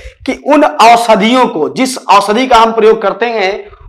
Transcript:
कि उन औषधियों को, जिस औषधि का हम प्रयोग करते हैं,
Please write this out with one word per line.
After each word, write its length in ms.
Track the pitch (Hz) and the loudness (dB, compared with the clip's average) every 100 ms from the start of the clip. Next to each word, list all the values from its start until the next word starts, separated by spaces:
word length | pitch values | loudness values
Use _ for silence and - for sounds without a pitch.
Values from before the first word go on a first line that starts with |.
| - - - | -16 -14 -10
कि 180 | - - | -6 0
उन 160 | 294 | 2
औषधियों 840 | 285 - 226 233 - 214 220 254 240 | 2 2 4 4 2 0 2 0 0
को, 220 | 170 135 | -2 -6
जिस 280 | - 262 - | -4 -6 -4
औषधि 500 | - 196 202 214 254 | 0 0 0 -2 2
का 100 | 233 | 2
हम 140 | 226 | 2
प्रयोग 300 | 220 214 214 | 2 2 2
करते 240 | 196 185 233 | -2 -4 -4
हैं, 500 | 226 190 208 - - | -4 -4 -6 -12 -20